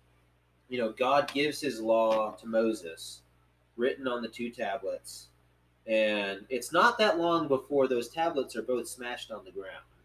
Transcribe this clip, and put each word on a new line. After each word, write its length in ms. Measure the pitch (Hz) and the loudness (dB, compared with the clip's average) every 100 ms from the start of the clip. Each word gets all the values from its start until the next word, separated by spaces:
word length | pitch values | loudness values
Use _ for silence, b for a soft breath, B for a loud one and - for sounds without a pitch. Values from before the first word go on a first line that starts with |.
| _ _ _ _ _ _ _ | _ _ _ _ _ _ _
You 80 | 123 | -4
know, 120 | 110 | -2
God 400 | 110 127 139 139 | 0 4 4 2
gives 260 | 135 147 143 | 0 0 -2
his 220 | 143 113 | -4 -4
law 500 | 113 113 113 110 107 - | 2 4 4 4 0 -6
to 120 | 117 | -2
Moses, 720 | 113 113 107 82 80 - - _ _ _ _ _ - | 2 2 0 -6 -14 -16 -18 _ _ _ _ _ -2
written 300 | 127 135 131 | -2 0 -4
on 140 | 123 | -4
the 60 | 113 | -6
two 240 | - 120 | -8 -8
tablets. 760 | 117 - - - - - - - _ _ _ _ _ - | -6 -6 -4 -6 -10 -10 -18 -20 _ _ _ _ _ -2
And 580 | 110 107 104 101 98 - | 2 2 0 -2 -6 -6
it's 220 | 127 - | -6 0
not 260 | 165 233 240 | 4 4 6
that 200 | 214 170 | 2 4
long 280 | 170 165 151 | 2 2 2
before 400 | 135 - 143 131 | 0 2 2 4
those 220 | 120 117 | 2 -2
tablets 460 | 165 165 147 123 117 | -2 0 0 -2 -4
are 80 | |
both 240 | 117 123 113 | -2 -2 -4
smashed 440 | - 120 120 - | -8 -8 -10 -10
on 120 | 107 | -14
the 80 | 95 | -12
ground. 320 | 95 95 90 - _ | -12 -12 -14 -18 _